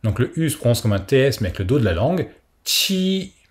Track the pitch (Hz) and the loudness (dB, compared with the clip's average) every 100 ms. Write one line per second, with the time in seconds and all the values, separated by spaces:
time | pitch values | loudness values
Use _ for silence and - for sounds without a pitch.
0 | 110 104 117 - 160 - 120 117 110 101 | -2 0 -2 0 -2 0 0 2 2 0
1 | 95 135 135 113 95 - 95 139 107 82 | 2 2 4 0 -4 -2 0 2 2 2
2 | 120 180 - - _ _ - - - 190 | 0 0 -4 -10 _ _ -4 -2 0 0
3 | 185 190 190 _ _ | 0 -2 -4 _ _